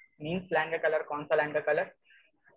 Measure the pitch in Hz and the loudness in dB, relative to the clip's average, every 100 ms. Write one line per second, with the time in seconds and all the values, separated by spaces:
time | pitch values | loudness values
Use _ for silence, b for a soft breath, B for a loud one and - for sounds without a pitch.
0 | - - 151 185 - 160 160 160 160 156 | -20 -10 -4 -4 0 0 0 0 2 0
1 | - 147 151 156 147 151 151 151 190 - | -2 -6 0 2 2 0 2 0 0 -8
2 | _ b b _ _ | _ b b _ _